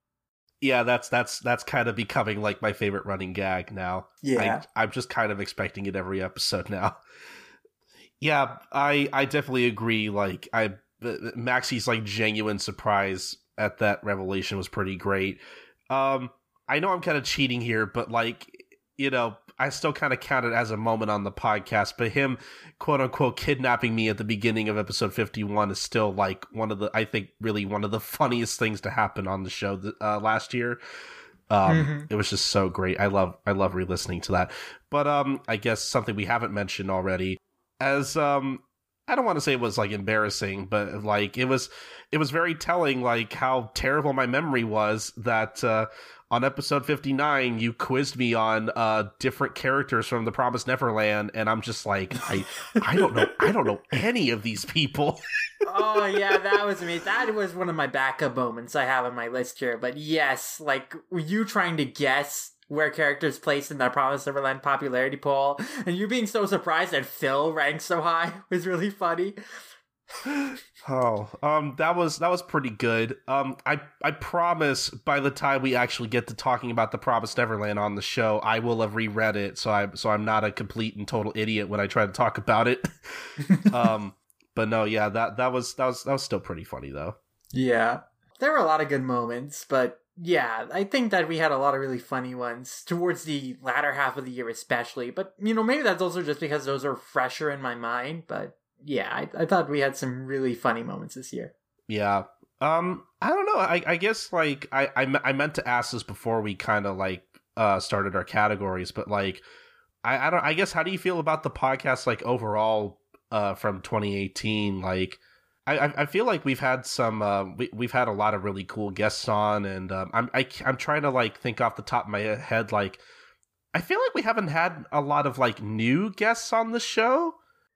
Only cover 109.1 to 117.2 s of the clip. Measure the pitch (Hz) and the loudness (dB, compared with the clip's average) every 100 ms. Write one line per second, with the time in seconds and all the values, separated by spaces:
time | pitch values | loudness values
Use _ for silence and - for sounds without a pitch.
109.1 | 101 98 92 - - - _ _ _ 117 | 0 -2 -4 -12 -20 -20 _ _ _ 0
110.1 | 131 147 175 151 160 196 175 165 185 180 | 2 2 2 2 2 0 0 -2 -2 -2
111.1 | 175 156 156 143 - 131 135 139 127 - | 0 0 0 -2 0 0 2 0 0 0
112.1 | 110 117 123 110 107 110 110 101 - _ | -2 0 0 0 2 4 2 0 -6 _
113.1 | _ - 107 101 92 107 95 - 110 104 | _ -4 0 0 0 -2 -4 -2 -2 0
114.1 | 98 95 - 110 107 104 95 92 92 92 | -2 -4 -4 -2 0 0 -2 -2 0 -2
115.1 | - _ _ _ _ - 151 147 143 147 | -6 _ _ _ _ -2 2 2 0 0
116.1 | 190 247 175 139 127 135 127 - - 117 | 0 2 0 0 0 2 0 -2 0 0
117.1 | 107 | 2